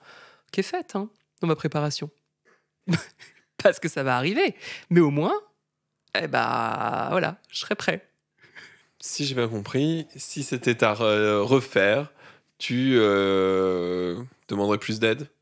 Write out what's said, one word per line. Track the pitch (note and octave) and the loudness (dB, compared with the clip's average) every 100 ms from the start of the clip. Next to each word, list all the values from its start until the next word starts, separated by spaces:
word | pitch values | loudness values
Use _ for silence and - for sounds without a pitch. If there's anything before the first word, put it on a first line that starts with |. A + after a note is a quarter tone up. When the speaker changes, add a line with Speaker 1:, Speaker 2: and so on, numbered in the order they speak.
| - - - _ _ | -18 -20 -20 _ _
Speaker 1:
qui | - | -6
est | |
faite, | F#3+ F4+ - G3 | -4 -6 -6 -8
hein, | G#3+ - _ _ | -8 -12 _ _
dans | E3+ | -2
ma | D#3 | -2
préparation. | D#3 D3+ D3 - D3 - _ _ _ _ _ _ - | -2 -2 -4 -4 -10 -14 _ _ _ _ _ _ -4
<laughs> | E3 - _ - _ _ - | -2 -4 _ -20 _ _ 0
Parce | G3 - | 2 2
que | E3+ | -2
ça | D3 | -2
va | C3+ B2 | 0 0
arriver. | D3 B3 F#4 - - - - | 0 0 0 -2 -12 -16 2
Mais | F3 | 4
au | D3+ | 6
moins, | C#3+ F3 G#4 - _ _ _ _ _ _ - | 4 0 -2 -6 _ _ _ _ _ _ -4
eh | D#3 | 0
bah, | C3 A#2 A#2+ A2+ A#2 A#2 - - | 0 0 0 -2 -2 -2 -2 -2
voilà, | F3+ D#3+ F3 _ | 0 -2 -4 _
je | - | -12
serai | - | -6
prêt. | G#3 - - - _ _ _ - - - - _ _ | -4 -2 -4 -8 _ _ _ -20 -20 -20 -20 _ _
Speaker 2:
Si | - - | -10 -6
j'ai | C#3+ | -4
bien | B2+ A#2 | -2 -2
compris, | A2 G2+ C3 D3+ E3 D3+ | -4 -4 0 0 -2 -6
si | C#3+ - D3+ | -12 -10 -8
c'était | C3+ B2 B2 A#2 | -6 -2 0 4
à | A2+ | 2
re-, | G#2 A2 G#2+ G#2+ G#2 | 4 2 2 2 2
refaire, | G#2 C3+ - G2+ G2 A#2+ D3 - - - _ _ | 4 2 4 2 4 2 -2 -12 -20 -20 _ _
tu, | - B2 C3 B2 | -4 0 2 4
euh, | G#2 G2+ G2 F#2+ F#2+ F#2+ F#2+ F2+ F2 F2+ F2+ F2 B2+ _ - | 6 4 4 2 2 2 0 0 -2 -4 -4 -6 -10 _ -8
demanderais | G2+ G2+ G#2 | -2 0 0
plus | - G#2+ | -2 -2
d'aide ? | A2+ A#2+ C#3+ _ | 0 -2 -6 _